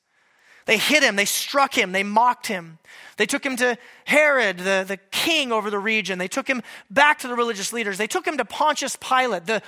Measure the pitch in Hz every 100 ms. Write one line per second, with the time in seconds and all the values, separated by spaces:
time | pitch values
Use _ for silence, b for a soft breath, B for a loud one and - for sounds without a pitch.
0 | b b b b b b - 214 - 294
1 | 262 202 202 - - 277 269 269 190 190
2 | 202 214 247 240 - 190 165 160 B B
3 | B - 220 269 277 247 247 233 B B
4 | - 285 302 269 208 180 185 190 190 190
5 | _ - - 320 262 220 208 202 208 220
6 | 185 185 185 269 262 254 B B B 196
7 | 294 302 247 240 233 196 190 233 208 190
8 | 214 359 339 294 226 - 302 285 269 -
9 | - 262 254 180 170 220